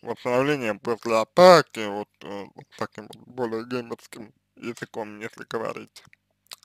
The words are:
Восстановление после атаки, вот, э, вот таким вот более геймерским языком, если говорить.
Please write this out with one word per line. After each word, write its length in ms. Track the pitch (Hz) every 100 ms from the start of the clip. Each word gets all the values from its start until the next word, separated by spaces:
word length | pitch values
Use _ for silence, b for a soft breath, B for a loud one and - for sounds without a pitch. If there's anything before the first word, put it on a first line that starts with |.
Восстановление 720 | 113 113 127 123 139 147 117 101
после 420 | - 113 117 110
атаки, 680 | 113 - 180 170 - - 107
вот, 220 | 101 104 _
э, 220 | - 101 95 -
вот 100 | - -
таким 300 | 110 - 107
вот 140 | 107 117
более 380 | 123 120 113 120
геймерским 680 | 127 117 117 - - 110 _ _ -
языком, 640 | 110 117 113 - 107 104
если 240 | 113 -
говорить. 600 | 120 117 110 - 107 - - _ _ _ _ -